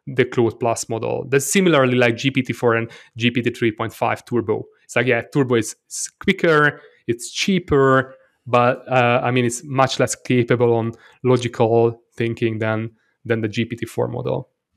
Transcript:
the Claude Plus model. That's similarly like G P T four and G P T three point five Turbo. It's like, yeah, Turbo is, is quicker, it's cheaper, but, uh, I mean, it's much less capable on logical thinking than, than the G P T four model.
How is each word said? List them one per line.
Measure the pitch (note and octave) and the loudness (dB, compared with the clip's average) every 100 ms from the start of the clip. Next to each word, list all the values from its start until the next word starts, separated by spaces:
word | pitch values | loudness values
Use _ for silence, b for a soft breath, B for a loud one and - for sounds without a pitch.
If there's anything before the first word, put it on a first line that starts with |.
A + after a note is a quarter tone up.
| - | -10
the | C3 B2 | -2 0
Claude | - A2+ G#2+ | 2 0 0
Plus | A#2 A2+ - | -2 -2 -4
model. | A2+ A#2 A#2+ C3 | -6 -4 -6 -2
That's | C3+ - | -2 0
similarly | G3+ F#3 D3+ C3 B2 | 2 4 4 2 2
like | A#2+ A2+ | 2 0
G | C#3 | -2
P | C3 | -2
T | B2 | -4
four | A2+ A#2+ A2+ | -2 0 0
and | A2+ B B A2+ | -4 B B -2
G | A#2+ | -2
P | A#2+ | 0
T | A#2 | -4
three | A#2 A#2 | -2 -4
point | G#2+ A2+ | -2 -8
five | - A#2 A2+ - | -4 -4 -4 -4
Turbo. | A#2+ A2 G#2+ - b | -4 -2 -4 -6 b
It's | b A#2+ | b -2
like, | B2 | 0
yeah, | A#2 | 0
Turbo | - D3 B2 A#2+ | -2 -2 0 0
is, | G#2+ - _ | -2 -10 _
is | - - _ | -12 -12 _
quicker, | - F#3+ E3+ D3+ D3 - B B B | -4 0 2 4 2 0 B B B
it's | E3+ - | -6 -6
cheaper, | - - F#3 - C#3+ C3+ C3 B2+ B B B - | -6 0 0 2 4 4 4 0 B B B 0
but, | A#2+ A#2+ C3+ - | 2 2 0 0
uh, | C3 A#2+ B2 | 2 4 2
I | B2+ | 0
mean, | B2+ A#2+ | 0 0
it's | A#2+ | -2
much | D3 C3 C3 - | -6 0 0 2
less | B2+ - | -2 -2
capable | - B2+ A#2 B2 A#2+ | 0 0 2 2 2
on | A#2 A2+ - B B | 2 0 -6 B B
logical | B2 B2+ A#2+ - A2+ A#2 A#2 A2+ _ - | 0 0 0 0 2 4 2 0 _ -6
thinking | A#2 A2+ A2+ A2 | -6 -2 -4 -2
than, | A2 A2 A2+ _ _ _ | -4 -4 -6 _ _ _
than | A2 A2+ | -4 -2
the | G#2+ | -2
G | G#2+ A2+ | -4 -6
P | A2+ | -6
T | - | -8
four | - A#2+ | -6 -6
model. | A#2+ B2+ C#3 - _ _ | -4 -4 -6 -6 _ _